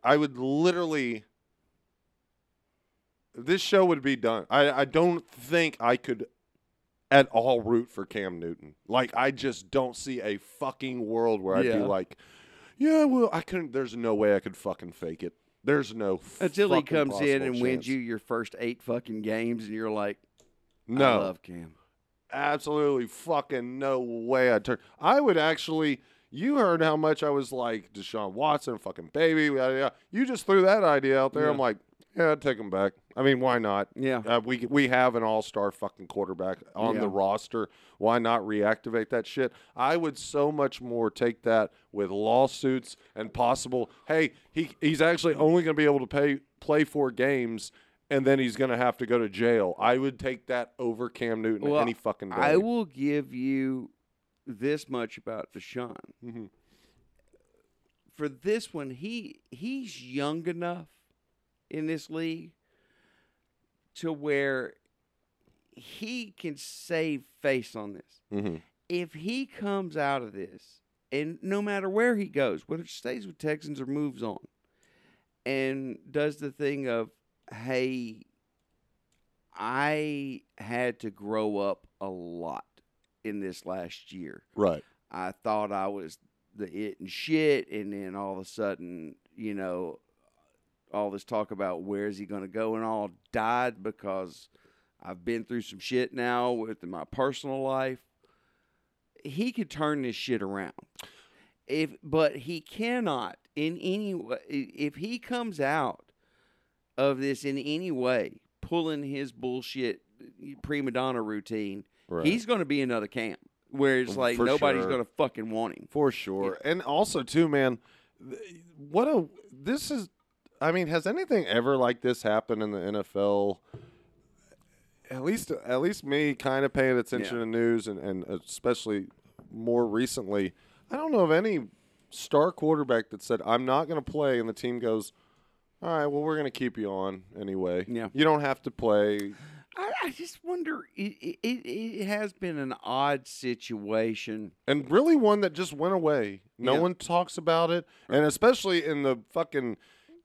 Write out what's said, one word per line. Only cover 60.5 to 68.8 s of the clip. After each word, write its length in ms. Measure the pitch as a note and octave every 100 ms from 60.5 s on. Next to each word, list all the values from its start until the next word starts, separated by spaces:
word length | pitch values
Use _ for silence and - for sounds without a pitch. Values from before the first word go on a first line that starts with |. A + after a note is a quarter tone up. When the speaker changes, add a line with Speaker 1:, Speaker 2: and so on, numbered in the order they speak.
| E3+ F3 F3 E3 _ _ _ _ _ _ _ -
Speaker 2:
in 180 | D#3 D#3
this 220 | D#3+ -
league 440 | D#3+ E3 E3 E3 _ _ _ _ _ _ _ _ _ _ _ _ _ _
to 200 | - E3
where 640 | D3+ D3 C#3+ C#3 C3 B2 - _ _ _ _ _ _ _ _ _
he 560 | - - - A3 B3 G#3+ -
can 180 | E3 C#3
save 640 | - - - E3 D#3+ C#3 - _
face 320 | C#3+ C3 A2 A2+
on 160 | G#2
this. 280 | G2 - _ -
Speaker 1:
Mm-hmm. 240 | G#2 G2+ E2 - _